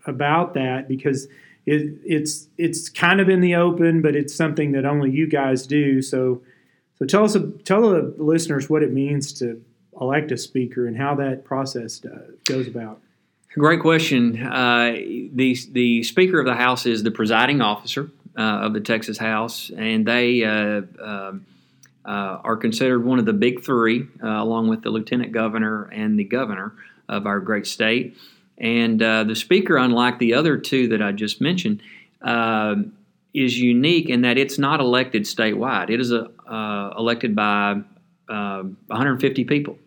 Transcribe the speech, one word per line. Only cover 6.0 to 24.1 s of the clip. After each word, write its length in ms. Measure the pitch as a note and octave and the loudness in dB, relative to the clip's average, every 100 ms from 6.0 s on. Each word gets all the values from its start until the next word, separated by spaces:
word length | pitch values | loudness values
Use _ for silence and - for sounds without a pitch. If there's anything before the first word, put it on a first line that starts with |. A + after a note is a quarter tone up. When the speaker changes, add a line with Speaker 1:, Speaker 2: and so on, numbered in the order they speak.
Speaker 1:
So, 400 | C3 C3 B2+ B2 _ _ _ _ _ _ | 0 -2 0 -2 _ _ _ _ _ _
so 60 | C3+ | 0
tell 180 | F#3+ | 4
us, 120 | G#3+ G#3 D#3+ - | 4 2 -2 -8
tell 180 | - G3 | 0 4
the 320 | A#3 F3+ C3+ - | 4 4 0 -4
listeners 520 | D3+ E3 D#3+ C#3+ C3+ | 0 0 0 -4 0
what 120 | D#3 | 0
it 100 | D3+ | 0
means 400 | C3 C#3 D3 C#3 - | 0 -2 -2 -4 -6
to 200 | B2 A2+ - _ _ - | -8 -8 -16 _ _ -8
elect 300 | B2+ C#3+ D3+ | -2 -2 -2
a 60 | B2+ | -6
speaker 500 | - C3 B2 C3 A#2+ | -6 -4 -4 -4 -4
and 100 | A2+ | -2
how 180 | C#3 C#3+ | -2 -2
that 280 | C#3 C3 | -2 -6
process, 600 | - C3+ C3 B2+ A2+ - | -6 -6 -4 -6 -10 -12
uh, 260 | - - - - | -16 -18 -20 -10
goes 240 | - C3 A#2+ | -4 -4 -4
about. 320 | A#2 A2+ A2 _ _ _ _ _ - | -8 -12 -16 _ _ _ _ _ 2
Speaker 2:
Great 220 | D3 E3 | 4 4
question. 600 | D#3+ E3 D#3+ C3 A#2+ A2+ | 4 2 2 2 2 0
Uh, 500 | B2 C3 B2 A#2+ A#2+ A2+ - A#2 G#2 | -4 0 2 4 2 -2 -6 -8 -8
the, 240 | B2+ C3 B2+ - | 0 0 0 -4
the 300 | B2 B2 A#2 | 0 2 2
Speaker 360 | A#2 - F#3 F3+ | 0 2 4 4
of 60 | |
the 100 | B2+ | 0
House 300 | A#2+ B2 B2 | 2 0 0
is 180 | B2 A2+ | 0 0
the 80 | A2 | -2
presiding 520 | G#2+ G#2+ A2+ B2 C#3+ | -2 2 4 4 4
officer, 480 | A2 G#2 - - C#3 - - - | 2 0 -6 -8 -8 -14 -18 -4
uh, 220 | A2 G#2 | -2 -2
of 100 | G#2+ | -2
the 60 | G#2+ | -4
Texas 360 | G#2 A2+ A2 G#2+ | -2 -2 -2 -6
House, 540 | A2+ A2 A2+ - - F2 | -4 -2 -4 -8 -12 -8
and 300 | A2 A2 G#2+ | -2 0 2
they, 380 | A#2+ B2 B2 | 2 2 2
uh, 380 | A2 G#2+ G#2 G#2 F#2+ - | 2 0 0 -2 -6 -14
um, 440 | G#2+ G2+ G2 G2 - _ _ _ _ _ | -12 -10 -10 -14 -16 _ _ _ _ _
uh, 340 | - G2+ G2 F#2+ | -10 -6 -6 -6
are 120 | - A2+ | -2 0
considered 480 | A#2 A2 C3 B2+ | 0 2 2 2
one 140 | A#2 B2+ | 4 2
of 60 | |
the 80 | A2 | 2
big 300 | G#2 A#2+ B2 | 4 2 0
three, 420 | - B2+ A2+ A#2 C#3 | 0 2 4 2 -2